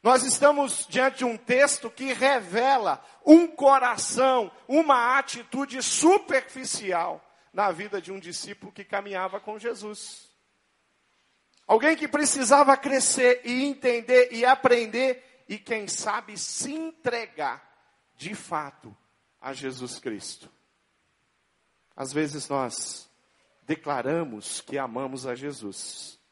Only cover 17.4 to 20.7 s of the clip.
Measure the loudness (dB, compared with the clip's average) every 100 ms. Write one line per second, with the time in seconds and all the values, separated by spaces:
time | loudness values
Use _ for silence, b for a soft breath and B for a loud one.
17.4 | -6 -6 _ _ _ _ _ _ -14 -14
18.4 | -8 -8 -8 _ -20 -20 _ _ _ _
19.4 | -12 -8 -10 -10 -12 -10 -10 -10 -12 -18
20.4 | -20 _ _